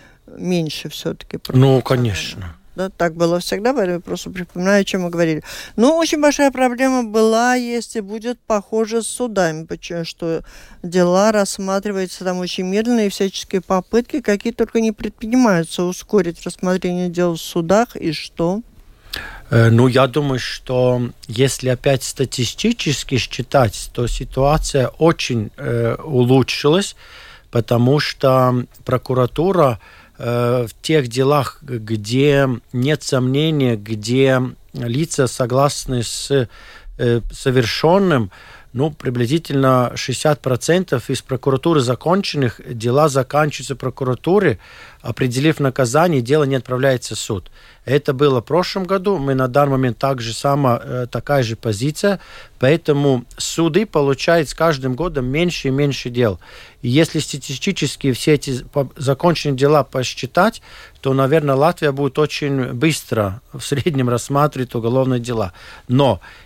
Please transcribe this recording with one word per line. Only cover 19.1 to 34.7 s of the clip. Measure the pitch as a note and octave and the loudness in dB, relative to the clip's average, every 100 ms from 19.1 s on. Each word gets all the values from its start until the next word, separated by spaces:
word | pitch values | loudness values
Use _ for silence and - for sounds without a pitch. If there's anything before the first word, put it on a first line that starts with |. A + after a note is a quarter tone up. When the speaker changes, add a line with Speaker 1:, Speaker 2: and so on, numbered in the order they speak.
| - - - - | -14 -12 -16 0
Speaker 2:
Э, | A#2 A2+ | 4 6
ну, | A2+ C3 | 6 6
я | B2 C3+ | 4 2
думаю, | C3+ C#3+ B2+ | 2 0 -2
что | - - - B2+ B2+ B2 B2 - - | -4 -10 -4 0 2 2 -2 -8 -8
если | A2+ C3 - B2+ | 0 0 0 -2
опять | B2+ C#3 C3+ | 0 2 0
статистически | - - B2+ - A#2 - G#3+ A#3 - C#3 - C3 | -2 -4 -4 -2 -4 -2 -2 0 -2 -4 -2 -4
считать, | - - B2 C#3+ A#2 - - | -2 -6 0 2 2 0 -8
то | - A#2+ | -6 -4
ситуация | - C3 - C#3 D#3 - C#3 B2 - | -4 -4 0 2 2 0 0 -2 2
очень, | D#3+ D#3+ - A#2+ G#2+ - | 2 2 -2 -4 -4 -8
э, | - A#2 A#2 - | -4 -2 -2 -4
улучшилась, | - C3 B2 C3 B2 - D3 E3+ G3+ - - - - - - | -2 0 4 4 2 0 2 2 0 -8 -20 -20 -20 -20 -6
потому | A#2+ A2 A#2+ A#2+ D3 | -4 0 2 4 2
что | - - C3+ C3 B2+ B2 A#2+ - - | 0 0 2 4 4 0 -4 -10 -4
прокуратура, | B2 - B2+ B2 - F3 F#3 C#3+ A#2 - - - - | -2 0 0 0 0 0 2 2 0 -8 -20 -20 -10
э, | A#2+ A#2+ A#2+ B2 A#2 | -4 -2 0 0 -2
в | - | -6
тех | - D#3 B2 | 0 0 0
делах, | A#2 C3 D3 C3 - | 0 2 2 0 -6
г-, | C#3 B2 | -10 -10
где | G#2+ A2 G#2 B2+ C#3+ C#3 C3+ A#2 - | -6 -6 -2 2 4 4 2 0 -6
нет | B2+ C3 D3+ | -2 0 -2
сомнения, | - C3+ B2+ C3+ D#3 D3+ C3 A2+ | 0 0 0 0 0 0 0 0
где | G#2 A2 G#2 B2+ C3+ C3 B2+ B2 - | -4 -8 -2 2 4 2 0 -8 -14